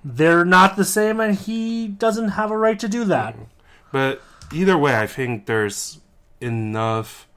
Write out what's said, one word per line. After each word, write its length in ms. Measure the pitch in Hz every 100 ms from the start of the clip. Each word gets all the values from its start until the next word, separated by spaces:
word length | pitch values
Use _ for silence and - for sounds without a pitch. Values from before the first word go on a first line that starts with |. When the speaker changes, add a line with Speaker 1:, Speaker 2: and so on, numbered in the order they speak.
Speaker 1:
they're 420 | 143 120 160 170 175
not 300 | 185 196 196
the 80 | 196
same, 340 | 214 214 220
and 160 | 220 202
he 520 | - 226 226 226 226
doesn't 420 | 196 226 220 220
have 220 | 196 214
a 60 | 220
right 220 | 220 220
to 80 | 226
do 160 | 240 214
that. 280 | 143 110 113
Speaker 2:
Mm-hmm. 80 | 110 _ _ _ _
But 300 | 135 135 131 - - -
either 260 | 151 190 175
way, 200 | 143 117
I 100 | 107
think 380 | - 127 113 101
there's 540 | 113 104 101 - - _ _ _ _
enough 880 | 120 113 110 110 113 110 110 - -